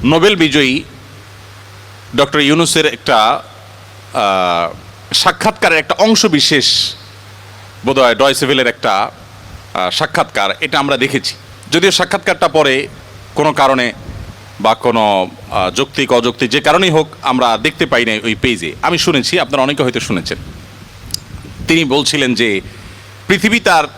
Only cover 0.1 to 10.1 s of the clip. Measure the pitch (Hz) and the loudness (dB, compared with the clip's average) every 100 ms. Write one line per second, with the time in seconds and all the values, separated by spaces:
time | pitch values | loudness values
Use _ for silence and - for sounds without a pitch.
0.1 | 160 185 196 160 139 135 135 - - - | 4 2 2 2 2 0 -2 -8 -18 -20
1.1 | - - - - - - - - - - | -20 -20 -20 -20 -20 -20 -20 -20 -20 -6
2.1 | 120 139 147 139 156 165 160 151 117 - | 0 0 2 2 4 2 2 0 -2 2
3.1 | 120 107 139 - - - - - - - | 4 4 2 -6 -20 -20 -20 -20 -20 -8
4.1 | - 101 95 90 85 85 - - - - | -2 0 2 0 0 -2 -6 -20 -20 -6
5.1 | - 185 180 220 214 190 165 147 - 214 | 0 0 0 -2 0 0 0 0 0 2
6.1 | 220 220 151 - 151 - - - - - | 4 2 2 2 2 2 -2 -4 -8 -18
7.1 | - - - - - - - 123 135 127 | -20 -20 -20 -20 -20 -20 -6 -2 2 4
8.1 | 113 139 131 135 135 120 - 120 98 107 | 4 2 2 0 2 0 0 -2 0 -2
9.1 | - - - - - - - 90 - 156 | -6 -20 -20 -20 -20 -10 -4 -4 -2 -4